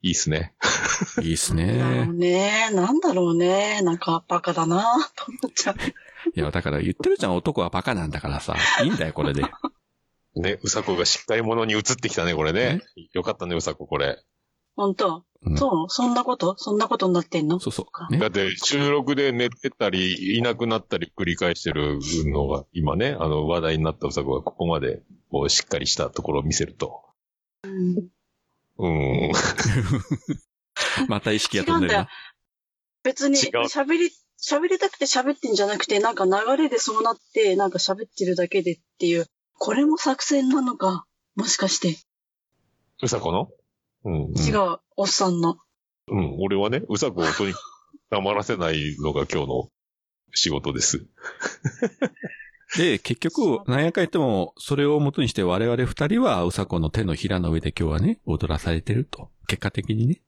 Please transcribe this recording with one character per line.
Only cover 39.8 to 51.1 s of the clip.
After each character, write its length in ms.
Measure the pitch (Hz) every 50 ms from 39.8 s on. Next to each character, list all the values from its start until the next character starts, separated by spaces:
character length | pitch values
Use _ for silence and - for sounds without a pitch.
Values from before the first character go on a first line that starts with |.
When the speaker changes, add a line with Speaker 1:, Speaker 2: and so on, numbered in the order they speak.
| 285
Speaker 3:
も 120 | 302 311
作 280 | 339 - 302 262 269 -
戦 240 | - 294 277 269 254
な 140 | 262 277 262
の 140 | 247 -
か、 280 | - - 190 185 180 - _ _ _ _ _ _
も 100 | - 208
し 100 | 226 -
か 100 | - -
し 140 | 190 - -
て。 160 | - 180 160 - - _ _ _ _ _ _ _ _ _ _ _ _ _ _ _ _ _ _ _ -
Speaker 1:
う 60 | 123
さ 100 | - 110
こ 140 | 92 85 82
の？ 180 | 95 139 - - _ _ _ _ _ _ _ _ _ _
う 60 | 107
ん。 40 | 87 78 73 - 78
Speaker 3:
違 160 | - 78 73 -
う、 60 | 208
Speaker 2:
う 20 | 196 180 170
ん。 40 | - _ _ _
Speaker 3:
お 80 | - 196
っ 20 | 196
さ 200 | - - 208 185
ん 120 | 180 170
の。 180 | 165 165 170 - _ _ _ _ _ _ _ _ _
Speaker 1:
う 140 | - 110 101
ん、 160 | 87 73 - 71
俺 140 | 92 98 101
は 140 | 98 101 107
ね、 140 | 117 135 - -
う 80 | 107 101
さ 120 | 160 139
こ 120 | 90 180 -
を 40 | 156 156
と 140 | - 104
に 60 | 98 -
か 60 | -
く 40 | - - - _ _ _ _ - _ _
黙 240 | - 101 95 98 104
ら 100 | 101 101
せ 120 | - 117
な 140 | 98 90 82
い 260 | 80 78 73 76 76 71
の 120 | 73 76 71
が 140 | 71 71
今 160 | 73 - 82 73
日 60 | 67
の 220 | 64 64 62 - _ _ _ _ _ _ _ _ _ _ _ _ -
仕 160 | - - 90
事 220 | 76 69 65 71 69
で 80 | 69
す。 280 | - - - 69 - -